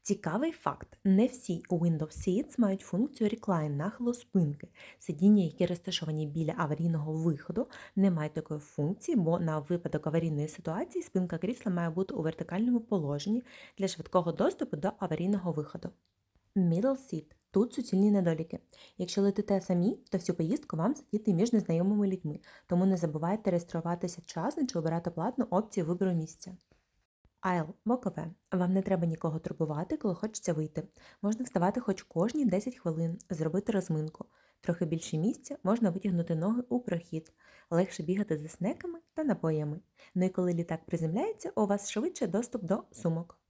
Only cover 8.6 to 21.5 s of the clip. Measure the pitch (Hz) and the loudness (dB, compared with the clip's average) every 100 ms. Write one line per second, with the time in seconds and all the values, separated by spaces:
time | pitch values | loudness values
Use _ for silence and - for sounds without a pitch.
8.6 | - - 147 202 - 277 160 175 165 156 | -8 -2 -2 -2 0 2 4 2 0 -2
9.6 | 147 175 156 151 156 160 165 147 151 - | -2 -4 -2 -2 0 0 0 -2 -2 -6
10.6 | 170 175 349 370 320 190 175 165 185 247 | -6 -4 -4 -6 -2 -2 -2 -2 -4 -4
11.6 | 214 175 170 165 190 - 160 160 - 175 | -2 0 0 -2 -2 -2 -4 -4 -6 -2
12.6 | 240 240 226 202 143 147 196 226 - - | 2 0 0 -2 0 -2 0 -2 -4 -20
13.6 | - - 190 170 - 185 170 165 254 392 | -20 -4 -4 -4 0 2 2 2 0 0
14.6 | - 156 185 - 185 156 180 202 180 151 | -6 -2 -4 -2 -4 -2 0 0 0 -4
15.6 | 147 165 - - _ _ _ _ _ 202 | -6 -10 -12 -14 _ _ _ _ _ 2
16.6 | 175 165 247 269 - 160 - - _ 190 | 4 4 2 0 -4 -8 -10 -20 _ 2
17.6 | 240 - 247 190 208 208 170 156 165 - | 2 0 0 4 6 6 4 0 -4 -10
18.6 | _ - - - 180 - 202 196 202 196 | _ -20 -20 -8 -4 2 2 2 0 0
19.6 | 190 175 180 - - 190 - 175 165 294 | 2 2 2 0 -4 -2 -2 0 0 -2
20.6 | - 160 185 302 - 214 220 170 233 | -4 -2 0 -2 -4 -2 2 4 4